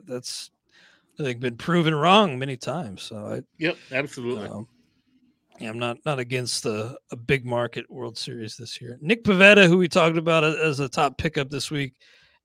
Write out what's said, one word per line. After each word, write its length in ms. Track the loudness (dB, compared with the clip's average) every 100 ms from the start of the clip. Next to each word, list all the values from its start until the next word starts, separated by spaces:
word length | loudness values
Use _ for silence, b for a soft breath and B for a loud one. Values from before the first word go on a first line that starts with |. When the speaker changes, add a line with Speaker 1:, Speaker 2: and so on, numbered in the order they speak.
| -10
Speaker 1:
that's, 460 | -12 -10 -14 -16 _ _ b b b b -8
I 40 |
think, 160 | -6 -4
been 180 | -6 -6
proven 360 | 0 2 2
wrong 460 | 2 4 6 4 0
many 180 | -6 -8
times. 460 | -8 -8 -8 -12
So 140 | -14 -12
I 240 | -8 -10 -10 -6
Speaker 2:
Yep, 180 | -4 -4 -6
absolutely. 560 | -6 -6 -6 -6 -6 -8
Speaker 1:
um, 200 | -12 -14 _ _ _ _ _ _ _ _ -14
yeah, 100 | -10
I'm 80 | -6
not, 200 | -6 -4 -4
not 120 | -4
against 480 | -4 -4 -4 -6 -4
a, 320 | -4 -6 -12 _
a 40 | -8
big 300 | -2 -2 0
market 440 | -4 -4 -6 -12
World 280 | -12 -12 -10
Series 400 | -12 -10 -12 -14
this 240 | -16 -16
year. 160 | -16 -6
Nick 220 | -2 0
Pivetta, 440 | 2 8 10 10 8
who 100 | 6
we 100 | 4
talked 300 | 4 2 2
about 260 | 2 2
a-, 160 | 2 0 -2
as 140 | -2
a 100 | -4
top 280 | 0 0 0
pickup 320 | -4 -4 -6
this 180 | -6 -6
week, 240 | -6 -6 -10 b b b b